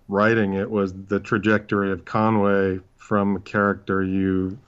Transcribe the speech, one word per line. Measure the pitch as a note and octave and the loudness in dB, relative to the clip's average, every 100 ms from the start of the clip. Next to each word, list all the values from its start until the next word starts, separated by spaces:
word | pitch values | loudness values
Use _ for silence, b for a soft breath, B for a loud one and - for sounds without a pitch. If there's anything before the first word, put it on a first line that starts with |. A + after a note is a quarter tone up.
| - | -4
writing | G2 G#2+ A2+ G2+ | 2 4 4 2
it | G2 G2+ | 0 -2
was | G#2+ F#2+ | -2 -2
the | F#2 G2 G2+ | -4 -4 -4
trajectory | G2+ A2+ G#2 G#2 - G#2 G2 | -2 0 2 0 0 -2 -2
of | F#2 | -4
Conway | - A2 A2 A2 G2+ G2 G2 F#2 - _ | -4 0 2 2 2 2 0 -2 -8 _
from | - G#2+ G2+ F#2+ | -2 0 0 -2
a | |
character | - G#2+ G2+ F#2+ - F#2+ | -4 0 0 0 -2 -2
you | F#2+ F#2+ F#2+ F#2+ F#2 G2 | 0 0 0 0 -2 -6